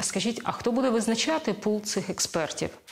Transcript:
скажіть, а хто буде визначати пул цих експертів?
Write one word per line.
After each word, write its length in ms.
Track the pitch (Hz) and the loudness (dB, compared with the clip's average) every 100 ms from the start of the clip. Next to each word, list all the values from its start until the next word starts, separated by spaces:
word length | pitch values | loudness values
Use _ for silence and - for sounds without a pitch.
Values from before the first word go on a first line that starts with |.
скажіть, 400 | 185 196 202 226 | -2 0 -2 -2
а 80 | - | -4
хто 200 | - - | 0 0
буде 180 | 233 262 | 2 4
визначати 640 | 233 220 226 - 320 311 | 2 2 2 2 2 0
пул 280 | 190 214 214 | 0 0 0
цих 280 | 208 - 185 | 0 -2 -2
експертів? 600 | 175 - 170 151 - 160 - - | -2 0 0 -2 -2 -4 -6 -18